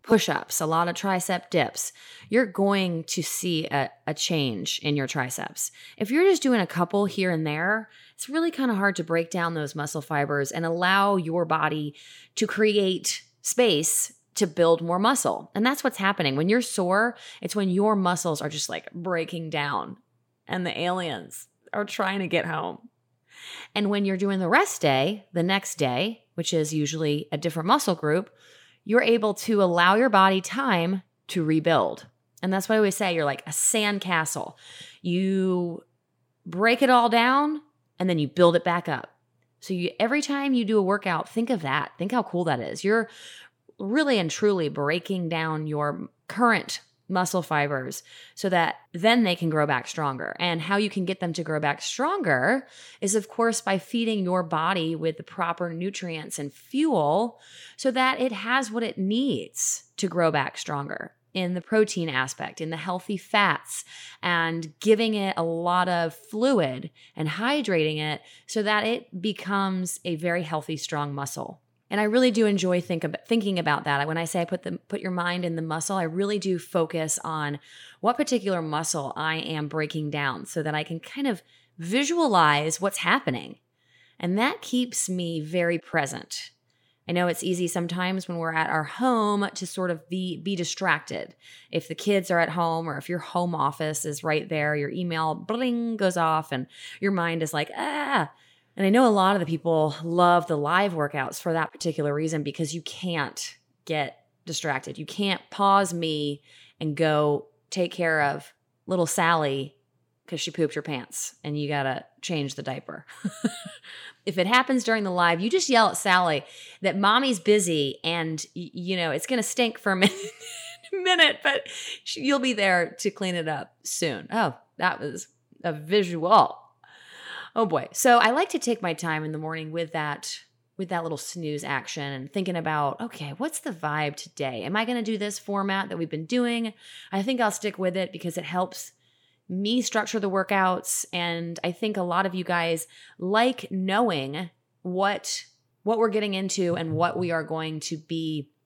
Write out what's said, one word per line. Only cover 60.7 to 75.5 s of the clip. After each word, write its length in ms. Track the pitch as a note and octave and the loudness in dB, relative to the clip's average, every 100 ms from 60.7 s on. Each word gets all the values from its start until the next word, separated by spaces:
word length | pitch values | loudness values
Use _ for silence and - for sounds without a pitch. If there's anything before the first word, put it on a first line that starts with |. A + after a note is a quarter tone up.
| C#3+ C#3+ - - _ _ | -6 -6 -8 -12 _ _
in 220 | F#3 F3+ F3+ | -4 -2 -4
the 60 | |
protein 480 | - A3 G#3+ F#3 E3 | 2 4 4 2 -2
aspect, 520 | C3 C3 - - - | 0 -2 -4 -8 -6
in 80 | D#3+ | -8
the 80 | D#3+ | -6
healthy 400 | E3+ F3+ - G3 | -4 -6 -4 -8
fats, 680 | - G#3+ G3 D3 - - - - - - | 0 4 4 2 -4 -12 -12 -18 -18 -6
and 520 | F3 E3+ E3 E3 D#3+ _ | -2 0 0 -2 -8 _
giving 340 | G#3 A3 A3+ | 4 4 4
it 200 | G#3 G3 - | 0 -2 -2
a 80 | |
lot 460 | E3 E3 F3 F3+ F3+ | -2 0 2 2 2
of 260 | F3 E3 - | 0 -2 -4
fluid 760 | - G#3+ B3+ A#3+ C#3+ B2+ - _ - - | -10 0 2 4 2 -2 -12 _ -20 -4
and 120 | D#3 | -4
hydrating 720 | D#3+ A#3 D4 G#3 F3 D#3 D#3 | -2 0 0 2 2 2 0
it 240 | D3+ D3 - - - | -4 -6 -10 -20 -6
so 160 | A3 | -2
that 220 | G#3 G#3+ G#3+ | 0 0 0
it 360 | A#3+ - F3+ | -2 -6 -4
becomes 800 | G3+ F#3 F#3 G3+ F#3+ F#3+ F3+ - - | -4 -4 -2 -2 0 -2 -4 -6 -6
a 100 | D#3+ | -4
very 280 | F3 F3 | -2 -2
healthy, 340 | D3+ D#3 C#3+ D#3 | -2 -6 -4 -6
strong 360 | - D3+ D3 | -4 -4 -4
muscle. 460 | C#3 C#3 - - - _ _ _ | -6 -8 -8 -10 -12 _ _ _
And 80 | G3+ | 0
I 40 | G#3 | 4
really 260 | A#3+ B3+ | 6 6
do 160 | A3 G#3+ | 6 4
enjoy 340 | G3 F3+ F3+ | 4 2 0
think 240 | F3 E3+ D#3 | 0 -4 -2
ab-, 180 | E3+ - | -6 0
thinking 320 | A#3 G3+ F3+ | 0 2 0
about 240 | D#3 C#3+ | 0 0
that. 240 | D3 C#3 D3 | 0 0 0
When 100 | D#3+ | -2
I 80 | E3 | -2
say 160 | F3+ | -2
I 40 | E3+ | -2
put 180 | F3+ | -4
the, 160 | - F3 _ | -6 -10 _
put 120 | G3+ | -8
your 120 | F#3 | -4
mind 340 | F3+ F3 F3+ | -4 -2 -2
in 100 | F3 | -2